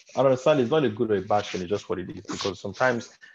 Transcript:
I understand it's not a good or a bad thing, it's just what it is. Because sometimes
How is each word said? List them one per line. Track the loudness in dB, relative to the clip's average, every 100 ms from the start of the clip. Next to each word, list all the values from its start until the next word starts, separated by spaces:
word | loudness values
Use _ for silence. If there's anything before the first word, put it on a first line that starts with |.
| _ 2
I |
understand | 2 4 4 4
it's | 4
not | 2
a | 2
good | 0 0
or | 0
a |
bad | 2 0 0
thing, | -6
it's | -4
just | -4 -4
what | -6
it | -6
is. | -12
Because | -10 -6 -4 -6
sometimes | -8 0 0 0 -6 -18 -20